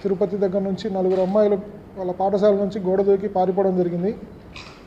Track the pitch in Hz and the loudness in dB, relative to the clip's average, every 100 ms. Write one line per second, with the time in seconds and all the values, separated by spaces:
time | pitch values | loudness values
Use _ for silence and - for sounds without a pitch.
0 | 202 185 202 202 196 196 196 185 - 190 | -4 0 0 0 0 0 -2 -4 -4 -2
1 | 185 190 185 208 208 196 - - - 196 | 0 2 2 4 4 2 -2 -16 -16 -8
2 | 180 180 196 196 208 196 202 220 185 190 | -6 -2 0 4 4 4 0 -2 0 2
3 | 202 196 208 196 185 185 196 185 175 175 | 4 2 2 0 0 2 2 2 0 0
4 | 185 240 - - - - - - | -2 -4 -12 -18 -20 -18 -18 -20